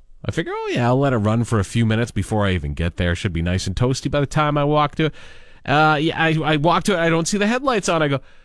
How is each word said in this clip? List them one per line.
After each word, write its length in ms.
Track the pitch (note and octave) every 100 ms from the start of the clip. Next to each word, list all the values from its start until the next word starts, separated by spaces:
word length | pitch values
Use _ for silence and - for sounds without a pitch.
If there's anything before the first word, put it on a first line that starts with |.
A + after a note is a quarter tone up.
| - -
I 60 | -
figure, 220 | - A#3+
"Oh, 160 | G#4+ A4
yeah, 140 | E4+ A#2+
I'll 120 | B2+
let 160 | C#3+
it 40 | B2
run 260 | G#2 A#2
for 140 | A#2 A2+
a 60 |
few 220 | F#2+ A#2 A2+
minutes 240 | A2 A#2+
before 360 | - G2 G#2+ G2+
I 60 |
even 220 | F#2 C#2+
get 240 | C#2+ E2+ -
there. 160 | F2+
Should 180 | E2+ F2+
be 80 | E2
nice 260 | E2+ F#2 -
and 80 |
toasty 360 | F#2 B2 C3+ C#3
by 100 | C#3+
the 60 | C#3
time 320 | D#3 D3+ D3
I 60 |
walk 300 | C#3+ D3+ D3 -
to 100 | D#3
it." 80 | - - - - -
Uh, 340 | - C#3+ D#3 D3+
yeah, 240 | D#3+ -
I, 160 | D#3+ D#3+
I 140 | D3 D#3
walk 280 | D#3 F3
to 80 | F3+
it. 60 | F#3
I 100 | E3
don't 180 | E3 E3
see 120 | G#3
the 80 | G3+
headlights 420 | B3 C#4 A#3 F#3
on. 140 | E3+
I 60 | D3+
go, 120 | C#3 - -